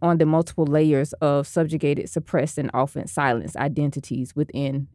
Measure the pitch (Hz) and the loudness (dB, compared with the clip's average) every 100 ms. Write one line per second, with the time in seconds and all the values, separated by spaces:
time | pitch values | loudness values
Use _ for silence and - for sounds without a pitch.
0 | 170 170 156 160 165 - 151 151 156 139 | 2 4 4 4 2 0 2 4 4 4
1 | 147 - 151 143 143 - 156 160 147 139 | 0 0 0 2 0 0 0 0 0 0
2 | - - - 165 151 - 143 127 139 - | -2 -6 -2 0 0 -2 -2 0 -2 -4
3 | - - 143 117 - - 139 147 147 139 | -8 -2 0 0 -4 -4 -4 -2 -2 -4
4 | - 131 127 - 147 139 139 139 139 | -6 -6 -4 -4 -4 -4 -4 -4 -6